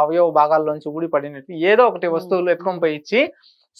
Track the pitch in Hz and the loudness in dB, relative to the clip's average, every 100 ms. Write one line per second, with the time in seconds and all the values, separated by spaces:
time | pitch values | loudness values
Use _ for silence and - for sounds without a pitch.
0 | 151 170 170 151 151 156 156 151 151 151 | 2 2 2 4 4 2 0 -6 -8 -8
1 | 165 151 143 143 135 170 175 220 240 180 | -4 -4 -4 -10 -14 -2 2 4 4 2
2 | 175 165 175 185 180 175 180 175 165 151 | -4 -4 -2 -2 0 -2 -2 -2 -2 -4
3 | 151 220 302 - _ _ _ - | -2 0 0 -4 _ _ _ -6